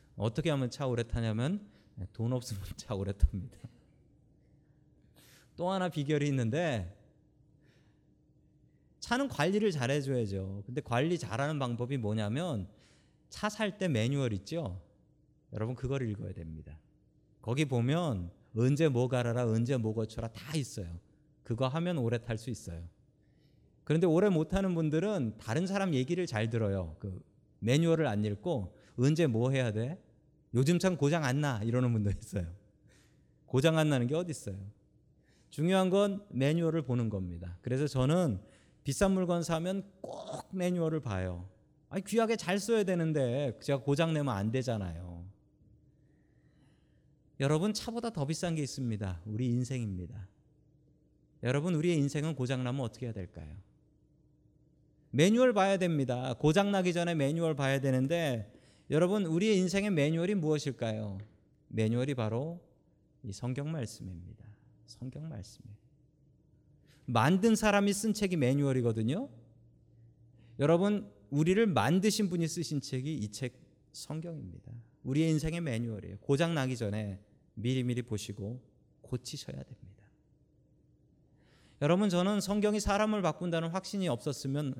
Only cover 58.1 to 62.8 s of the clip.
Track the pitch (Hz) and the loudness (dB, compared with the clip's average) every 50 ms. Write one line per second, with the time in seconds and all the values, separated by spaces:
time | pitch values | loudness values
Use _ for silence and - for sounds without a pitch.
58.1 | 165 170 165 147 127 113 101 - - - - - _ _ _ _ 131 151 170 180 | 0 0 0 0 -2 -2 -4 -8 -14 -20 -20 -20 _ _ _ _ 2 2 4 4
59.1 | 196 214 196 160 160 170 196 220 214 185 185 180 175 196 196 214 196 156 139 147 | 2 0 0 0 0 2 2 4 4 4 4 2 0 0 0 2 2 2 2 2
60.1 | 160 165 170 180 214 202 156 156 156 151 - 143 120 - 120 113 110 110 110 104 | 2 0 0 0 0 0 2 2 0 0 0 -4 -4 -4 -4 -4 -2 -4 -6 -6
61.1 | 98 98 107 - _ _ _ _ _ _ _ _ - 107 110 110 117 120 127 143 | -8 -10 -12 -14 _ _ _ _ _ _ _ _ -2 0 2 2 2 0 0 0
62.1 | 143 127 113 107 107 117 139 160 170 175 - - _ _ | -2 -2 -2 -2 0 -2 -4 -4 -8 -10 -14 -20 _ _